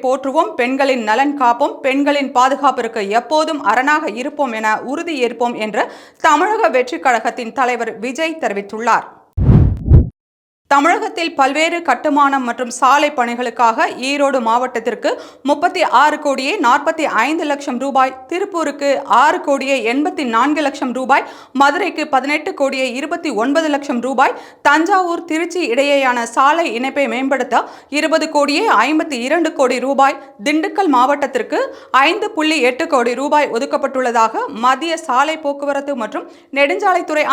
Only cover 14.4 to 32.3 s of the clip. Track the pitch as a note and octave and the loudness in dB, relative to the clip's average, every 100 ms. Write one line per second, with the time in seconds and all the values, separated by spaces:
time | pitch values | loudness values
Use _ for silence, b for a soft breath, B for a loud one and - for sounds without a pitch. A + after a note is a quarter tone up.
14.4 | A3+ A#3+ B3+ B3 A#3 G#3+ D4+ C5 B B | 0 0 0 -4 -4 -2 -2 -4 B B
15.4 | C4+ D4 F4 F4+ - A#3 D4+ D4+ D4 C4 | -2 0 0 0 2 4 4 2 -2 -2
16.4 | C4+ G#4 B3 C#4 D4+ D#4+ D4+ G3+ C4 E4 | -2 0 2 2 2 -2 0 0 0 0
17.4 | D4+ C#4+ C#4+ A#3+ C#4 C4 C4 C4 - E4+ | -2 -4 -4 -6 -2 2 0 -2 -8 -6
18.4 | G4+ F4 D4+ C#4+ C#4+ C4 - A3 D4 F4+ | -4 -4 -4 -2 0 0 2 4 4 2
19.4 | D#4 C#4 C4+ C4+ A3 C4+ E4 - B3+ A3+ | 0 -2 0 -2 0 0 -2 -2 -2 0
20.4 | C4+ D#4 C#4+ C#4+ C4 B3+ B3 D4 - B | 2 0 -2 -2 -6 -4 0 0 0 B
21.4 | B C4 C#4 E4+ F4 D#4 D4+ C4 C4+ D4+ | B 2 2 2 -2 -4 -2 -2 0 -4
22.4 | F4 - C4+ C4 C4 B3 D4+ E4+ D#4+ G#3 | -4 -2 -2 0 -4 -4 -6 -6 -4 -2
23.4 | B3+ D#4 D#4 C#4+ - A#3+ B3+ B3+ D#4 - | 0 0 0 -2 -2 -4 -2 2 0 0
24.4 | B B C#4+ D4+ E4+ F#4+ F4 E4+ E4+ D#4 | B B 2 4 4 2 0 -4 -4 -4
25.4 | E4+ F4 C#4+ B3 C#4+ C#4 B3+ A#3+ A#3 D4 | -4 -4 -2 0 2 2 2 0 -2 2
26.4 | C#4 E4 D#4 A3+ C4 C#4 C4 A#3+ C4+ C4+ | 2 2 0 -2 -4 -2 -2 -2 -2 -2
27.4 | B3 B3 - B B D4 D#4 D#4 D#4 D4 | 0 -2 -2 B B -4 0 0 0 0
28.4 | C#4+ D4+ A4 G#3+ B3+ D#4 E4 B3 B3+ E4+ | 0 0 2 2 4 0 -2 -4 -2 0
29.4 | D#4+ D#4+ B3+ B3+ C4 C4+ C4+ E4+ B - | 0 0 0 0 0 2 2 2 B -6
30.4 | G#3 D#4 G4 G4+ F#4+ B3+ C4 C#4+ C4+ B3+ | -2 -2 -2 0 2 4 2 2 -2 -4
31.4 | - E4+ C5+ B B B3+ D4 G#4 G#4 | -2 -4 -4 B B 2 2 0 -4